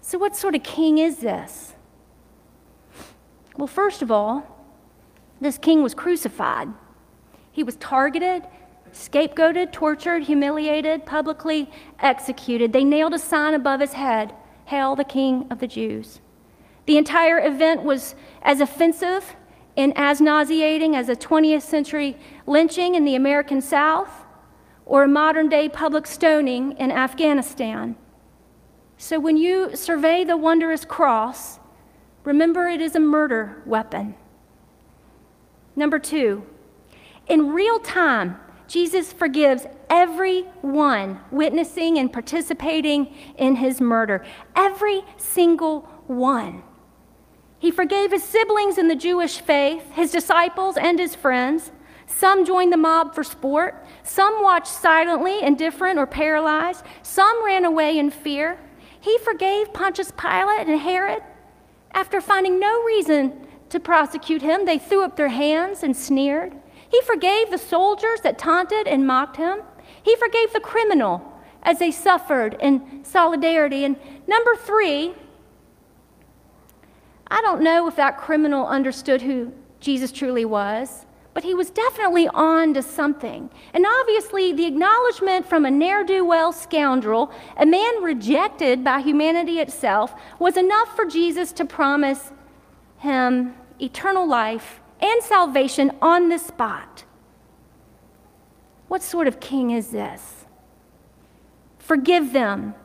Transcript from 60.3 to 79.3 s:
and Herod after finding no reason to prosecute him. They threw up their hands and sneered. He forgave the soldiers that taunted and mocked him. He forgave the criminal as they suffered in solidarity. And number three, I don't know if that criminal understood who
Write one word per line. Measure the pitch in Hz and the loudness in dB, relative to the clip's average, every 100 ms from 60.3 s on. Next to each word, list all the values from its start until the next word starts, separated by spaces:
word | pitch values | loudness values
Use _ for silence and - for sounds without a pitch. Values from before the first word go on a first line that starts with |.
| - 392 427 320 | 0 0 0 0
and | 311 | -2
Herod | 294 370 392 427 - - - _ _ _ _ | 0 -2 -2 -6 -10 -20 -20 _ _ _ _
after | 370 381 392 | -6 -4 -4
finding | - 392 370 370 | 0 0 2 2
no | 403 466 | 2 0
reason | 466 440 302 302 269 285 - - - | 0 0 2 2 2 -4 -20 -20 -10
to | 339 | -8
prosecute | - 330 294 311 - 320 | 0 2 2 -4 -4 -2
him. | 277 349 | 0 0
They | 381 320 | 2 0
threw | - 392 | 0 0
up | 381 - | 0 0
their | 294 | -2
hands | 240 294 311 359 392 | 0 0 0 -2 -4
and | 311 254 | -4 -4
sneered. | - 269 277 294 359 - - - - | -2 0 0 -2 -4 -12 -20 -20 0
He | 466 | 2
forgave | 523 403 359 403 453 | 2 0 2 2 0
the | 370 | -2
soldiers | - 339 381 415 440 453 | -2 2 2 2 -2 0
that | - - | -2 -2
taunted | 320 339 359 427 427 | 0 0 2 -2 0
and | 277 269 | 0 2
mocked | 262 285 277 | 0 0 -4
him. | 330 392 427 - - - | -4 -4 -10 -20 -20 -6
He | - 466 | 2 2
forgave | 466 453 453 | 4 2 0
the | 440 | 0
criminal | 440 440 440 349 220 180 - - - - | -2 0 2 2 2 -2 -6 -20 -20 -6
as | - 339 | -2 0
they | 349 | 0
suffered | - - 359 359 277 220 220 | 0 2 2 2 0 0 0
in | 277 269 269 277 | 2 2 0 -18
solidarity. | - 381 330 330 330 330 294 269 | -2 2 2 2 0 2 0 0
And | 277 277 - - - | -2 -4 -8 -18 -2
number | 427 466 466 | 0 2 0
three, | - 427 403 285 330 370 - - _ _ _ _ _ _ _ _ _ _ _ _ _ _ _ _ _ _ - | 0 0 2 0 -4 -8 -20 -20 _ _ _ _ _ _ _ _ _ _ _ _ _ _ _ _ _ _ -6
I | 427 | -2
don't | 453 349 | 0 2
know | 320 330 339 | 2 2 0
if | 330 | 0
that | 277 277 | -2 -2
criminal | - 311 302 285 254 | -4 0 0 0 -2
understood | 269 262 262 - 262 | -2 -2 -4 -2 0
who | 254 | 0